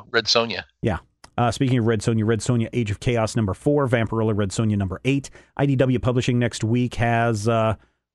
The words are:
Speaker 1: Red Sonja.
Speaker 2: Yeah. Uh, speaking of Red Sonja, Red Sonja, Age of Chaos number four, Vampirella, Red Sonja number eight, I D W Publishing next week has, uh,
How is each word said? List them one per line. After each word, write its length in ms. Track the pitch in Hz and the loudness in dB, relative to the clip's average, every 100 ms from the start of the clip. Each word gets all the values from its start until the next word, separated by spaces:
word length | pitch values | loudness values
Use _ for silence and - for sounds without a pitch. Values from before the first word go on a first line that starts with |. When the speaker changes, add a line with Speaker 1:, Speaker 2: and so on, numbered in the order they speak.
| - | -2
Speaker 1:
Red 140 | 117 110 | -2 2
Sonja. 360 | 117 117 90 - _ | 0 0 -4 -12 _
Speaker 2:
Yeah. 180 | 117 87 - _ - - | -4 -4 -8 _ -10 -2
Uh, 140 | 120 | 0
speaking 280 | - 135 127 | 0 0 2
of 60 | 113 | 2
Red 140 | 110 | 2
Sonja, 260 | - 110 107 | 0 0 2
Red 140 | 113 | 0
Sonja, 300 | - 123 113 | 0 0 0
Age 200 | 123 107 | -2 -4
of 100 | 101 | -4
Chaos 340 | - 120 110 113 | -2 0 0 0
number 180 | 104 | -2
four, 360 | 90 - 147 135 | 0 0 0 2
Vampirella, 420 | 117 110 113 110 | 0 0 0 0
Red 180 | 104 101 | 0 -2
Sonja 260 | - 110 104 | -2 0 0
number 240 | 95 92 | -2 -4
eight, 260 | 131 139 - - - - | -2 -2 -4 -18 -16 -4
I 80 | 143 | 0
D 100 | 135 | 2
W 240 | 131 123 | 2 2
Publishing 400 | 131 123 123 123 | 0 0 0 0
next 240 | 120 - | 0 -2
week 320 | 110 120 123 - | -2 0 0 -2
has, 500 | 120 117 117 110 107 | 0 2 0 0 0
uh, 260 | 113 110 104 _ _ _ | 2 0 -2 _ _ _